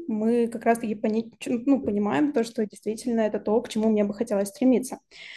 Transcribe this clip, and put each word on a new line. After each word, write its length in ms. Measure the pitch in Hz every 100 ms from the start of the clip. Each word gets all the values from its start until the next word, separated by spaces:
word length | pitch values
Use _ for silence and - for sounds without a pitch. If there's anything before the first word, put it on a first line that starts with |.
| -
мы 400 | 214 220 240 233
как 160 | 233 233
раз-таки 280 | 233 214 214
пони-, 360 | 220 226 226 -
чу-, 220 | 285 240 262
ну, 140 | 277
понимаем 500 | 233 208 208 269 294
то, 120 | 240
что 220 | 233 - 214
действительно 540 | - 208 220 247 226
это 180 | 214 214
то, 200 | 208 220
к 60 | 226
чему 200 | 220 220
мне 140 | 214
бы 100 | 208
хотелось 340 | 208 226 202 202
стремиться. 500 | - 254 240 - - _ - -